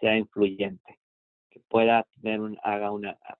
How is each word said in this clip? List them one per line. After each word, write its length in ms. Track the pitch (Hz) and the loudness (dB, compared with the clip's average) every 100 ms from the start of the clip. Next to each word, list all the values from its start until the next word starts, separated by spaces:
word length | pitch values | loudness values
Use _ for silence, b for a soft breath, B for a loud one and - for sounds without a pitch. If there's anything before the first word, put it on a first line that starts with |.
sea 160 | 113 110 | 0 0
influyente, 840 | 104 - 101 95 98 92 - - _ _ _ _ _ | 0 0 0 0 -6 -8 -18 -20 _ _ _ _ _
que 100 | - _ | -20 _
pueda 360 | 113 113 117 - _ | 2 4 4 0 _
tener 200 | 110 107 | -6 -4
un, 180 | 107 104 | -6 -6
haga 260 | 107 104 104 | -4 -4 -4
una, 260 | 104 101 - - | -6 -10 -14 -18